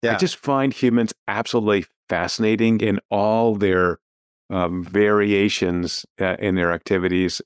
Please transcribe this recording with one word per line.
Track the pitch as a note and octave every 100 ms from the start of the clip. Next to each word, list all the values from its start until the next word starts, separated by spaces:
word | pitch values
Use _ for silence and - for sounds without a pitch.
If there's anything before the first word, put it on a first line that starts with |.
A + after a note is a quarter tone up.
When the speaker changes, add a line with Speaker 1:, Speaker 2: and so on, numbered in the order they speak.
Speaker 1:
I | A#2
Speaker 2:
Yeah. | G#2
Speaker 1:
just | F3+ -
find | C#3+ C3+ C3+
humans | - B2+ A#2+ A2 - -
absolutely | G#2 - A#2+ G#2 G2+ - _ -
fascinating | F2 F2 - A2 A2 A2+ A2
in | A2 G2 -
all | G2+ G#2+ A2+ A#2 G#2
their, | G2 F#2 F2 D#2+ _ _ _ _ -
um, | F#2+ F2 F2+
variations, | F2 G2+ G#2 G#2 G2+ G2 G2+ - F#2 F2 F2 - - -
uh, | F#2+ F2+
in | G2+ F#2
their | E2+
activities. | E2+ - F#2+ F2+ F#2 F2+ -